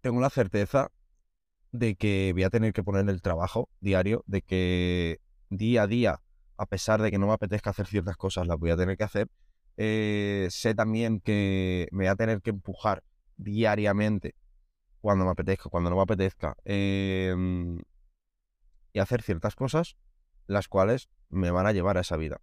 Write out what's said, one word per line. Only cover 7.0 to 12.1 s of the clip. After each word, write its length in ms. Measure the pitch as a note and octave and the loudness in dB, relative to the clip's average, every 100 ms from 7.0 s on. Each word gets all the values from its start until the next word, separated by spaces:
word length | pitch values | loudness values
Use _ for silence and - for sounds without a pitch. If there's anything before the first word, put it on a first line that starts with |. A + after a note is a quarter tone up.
de 80 | A2 | 2
que 80 | G2+ | 2
no 80 | G2+ | 2
me 60 | |
apetezca 380 | A2 G2+ G#2 G#2 | 0 -2 -4 -4
hacer 160 | G2+ F#2+ | -6 -2
ciertas 300 | G2+ F2+ F2+ | -2 -4 -4
cosas, 300 | F#2+ F#2+ F2 | -4 -2 -2
las 120 | E2 | 0
voy 120 | E2 | 0
a 60 | E2+ | 2
tener 200 | F2+ F#2+ | 0 -2
que 80 | |
hacer. 240 | G#2 G#2 G#2+ _ _ _ _ - | -2 -2 -4 _ _ _ _ -4
Eh, 720 | A2 A2 G#2+ G#2 G2+ G2+ F#2 | -2 0 0 0 0 0 -2
sé 240 | - A#2 | -2 -2
también 460 | G#2+ A2 A2 A#2 A2 | 0 0 0 0 -2
que 680 | - G#2 G2 F#2+ F#2 F2+ F2 | 0 2 2 2 0 0 -2
me 120 | F#2+ | 0
voy 20 | |
a 100 | F#2 | 0